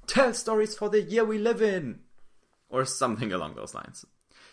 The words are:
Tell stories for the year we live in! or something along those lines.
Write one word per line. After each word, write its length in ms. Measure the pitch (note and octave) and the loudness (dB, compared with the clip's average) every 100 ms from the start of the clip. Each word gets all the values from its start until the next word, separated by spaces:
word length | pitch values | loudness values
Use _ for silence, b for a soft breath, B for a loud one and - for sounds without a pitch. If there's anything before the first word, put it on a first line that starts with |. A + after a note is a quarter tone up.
| - | 0
Tell 260 | A#3 C4 | 4 4
stories 420 | A3+ - A3 G#3+ | 4 0 0 0
for 140 | - G#3+ | -2 2
the 120 | G#3+ | 2
year 220 | E3 A3 | 2 2
we 140 | G#3+ G#3+ | 2 2
live 240 | G#3+ G#3 | 0 2
in! 380 | G#3+ F#3 C#3 - - - - - _ _ _ | 2 2 -4 -10 -16 -20 -20 -20 _ _ _
or 160 | B2+ | -2
something 460 | C3 - B2+ G#2+ A2+ | -2 0 0 0 -2
along 220 | F2+ D2+ | -2 -4
those 180 | A#1+ G1+ | -8 -12
lines. 320 | - - - - _ _ B B | -12 -14 -18 -20 _ _ B B